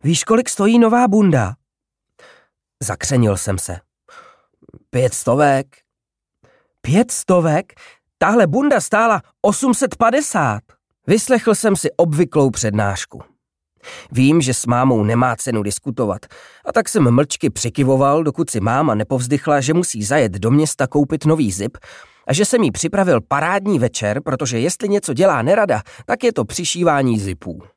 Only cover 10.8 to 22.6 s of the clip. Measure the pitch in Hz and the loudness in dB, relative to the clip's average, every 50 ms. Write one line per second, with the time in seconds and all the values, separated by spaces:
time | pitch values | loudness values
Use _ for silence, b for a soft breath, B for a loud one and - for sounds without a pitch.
10.8 | _ _ _ _ _ - 180 226 - - 254 226 - 233 208 - - 220 196 - | _ _ _ _ _ 0 0 0 2 2 0 0 2 0 0 0 2 0 0 0
11.8 | - - - - 175 170 147 147 180 - - 151 139 135 110 - - 107 101 107 | -2 -4 0 0 0 0 2 0 0 0 2 2 2 2 0 -2 -4 -2 0 0
12.8 | 107 101 95 - - _ - - - _ _ _ _ _ _ _ _ _ _ _ | -2 -2 -2 -6 -10 _ -16 -20 -20 _ _ _ _ _ _ _ _ _ _ _
13.8 | B B B B B B - 123 131 139 156 170 143 127 123 - - 117 120 120 | B B B B B B 0 2 4 4 4 4 2 0 -2 -2 -2 0 0 2
14.8 | 127 135 127 110 104 104 113 117 123 127 113 - - 135 117 107 101 101 101 - | 2 2 2 2 2 0 2 2 0 0 -2 -4 -6 -4 -4 -4 -4 -4 -6 -6
15.8 | _ 143 117 - 123 104 92 104 - - B B B B B B B - - 226 | _ -10 -6 -4 -4 -4 -4 -6 -10 -20 B B B B B B B -4 -2 -2
16.8 | 202 - - 220 151 120 117 127 147 143 - - - 143 - - - 120 - - | -2 0 0 2 2 4 4 2 2 0 -4 -4 -4 -4 -4 -4 -6 -6 -2 0
17.8 | 139 131 135 131 139 139 143 160 165 151 - - 170 - - 110 95 113 117 135 | 2 2 2 2 4 2 2 2 0 -2 -2 -4 -6 -4 -4 -2 -2 0 0 0
18.8 | 156 151 110 104 107 - 135 127 123 123 147 139 - 160 147 143 131 135 156 170 | 0 0 0 -2 -2 -2 -4 -4 -2 -2 -4 -2 0 0 0 0 0 0 0 0
19.8 | 180 - - 110 104 101 135 151 127 107 90 98 92 113 131 147 156 147 - - | 0 -2 -4 -6 -4 -2 0 0 0 0 -2 -2 0 2 2 2 2 0 -2 -4
20.8 | 139 123 - 147 147 139 156 147 - 156 160 160 139 104 95 98 101 120 _ - | -4 -2 0 0 0 0 -2 -2 0 0 2 2 2 -2 -2 -4 -6 -8 _ -12
21.8 | B B B B B B B B B B 131 156 208 - - 233 | B B B B B B B B B B 0 0 0 0 2 0